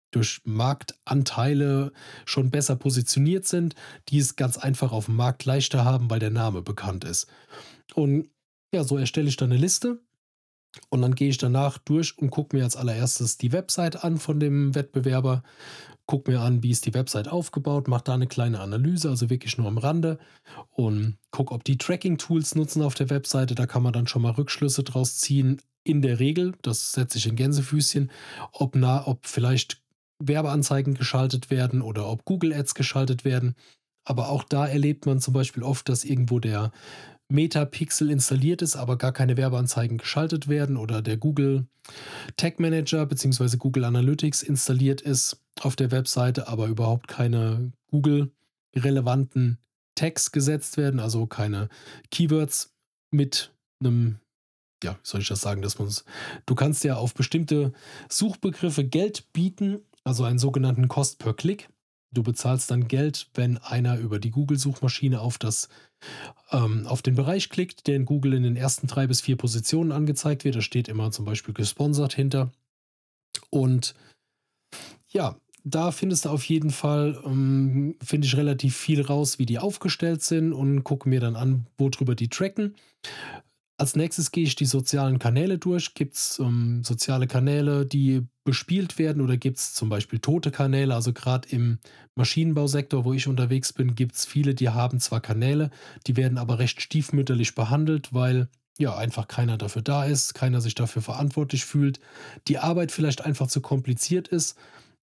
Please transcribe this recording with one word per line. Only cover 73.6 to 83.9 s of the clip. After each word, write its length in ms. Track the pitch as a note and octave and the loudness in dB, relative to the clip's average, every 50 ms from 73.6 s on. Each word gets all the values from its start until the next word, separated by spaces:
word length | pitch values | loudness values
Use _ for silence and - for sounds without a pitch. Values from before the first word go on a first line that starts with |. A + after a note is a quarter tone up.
| C3 B2+ B2+ B2 B2 - - - - - _ _ _ _ _ _ _ _ _ _ _ _ - - - - - - _ _ | 4 4 4 2 0 -2 -8 -12 -18 -20 _ _ _ _ _ _ _ _ _ _ _ _ -20 -18 -18 -20 -20 -20 _ _
ja, 280 | - G3 D#3 G2+ - - _ _ - - - | -2 0 0 -2 -4 -8 _ _ -20 -14 -8
da 260 | C#3+ C3+ D#3 E3 F3 | -4 -2 0 0 0
findest 360 | - - - F#3+ F3+ - - | -2 -2 0 0 0 0 0
du 20 | D3 | 0
auf 160 | D3+ C#3+ - | -2 -2 0
jeden 260 | - D#3+ D#3 D3+ D3+ | 0 0 2 2 0
Fall, 480 | C3+ - - D3 D3 D3 D3 D3 D3+ - - | 0 0 0 0 2 2 2 0 -2 -4 -4
ähm, 720 | C#3+ C3 C3+ C3+ C3+ C3+ C3+ C3+ C3+ C3 C#3 C#3+ D3+ E3 - A#2+ | -2 0 2 2 4 4 4 4 2 2 2 0 -2 -4 -6 -6
finde 220 | - - D3 C#3+ | -2 0 2 2
ich, 100 | C3 B2 | 2 2
relativ 400 | C#3+ D3 D3 C#3 B2+ - C3 B2 | 2 2 2 0 0 0 -2 -2
viel 240 | - - - D#3 C#3+ | -2 0 0 2 2
raus, 380 | C#3 C#3 C#3+ D3 D3 C3 - - | 2 2 0 0 0 0 0 -2
wie 80 | C3 | -2
die 120 | A#2 A#2 A#2 | -2 -2 -2
aufgestellt 640 | B2+ G3+ G3 - - F3+ - - E3+ E3 E3 D#3 | -2 -4 -4 -4 -4 -4 -4 -2 -2 -2 -2 0
sind 320 | - - E3 D#3+ D#3+ E3 D3+ | -2 0 0 2 2 0 0
und 320 | C3 C#3 C#3 C#3+ C#3 B2+ | 0 0 2 2 2 0
gucke 240 | - D3+ C3 - C3+ | 0 -2 -2 0 2
mir 120 | B2+ B2+ | 2 2
dann 140 | A#2+ A#2 A2+ | 2 0 0
an, 320 | A2+ B2 C3 C3 B2+ A#2+ - _ - | 0 0 2 2 0 -2 -4 _ 0
worüber 360 | C#3 C3+ C3+ - C3+ B2 A#2 | 0 0 0 0 0 0 0
die 140 | A2 A#2 A#2 | 0 -2 -4
tracken. 460 | - - F#3+ G3 G3 - G#3 G3+ G3+ - _ _ _ _ - - - - - - - - - _ _ _ _ _ _ - | -2 -2 -2 -2 -2 -2 -4 -4 -4 -8 _ _ _ _ -18 -16 -14 -14 -14 -14 -16 -18 -20 _ _ _ _ _ _ -4
Als 180 | D3 C3 | -2 -2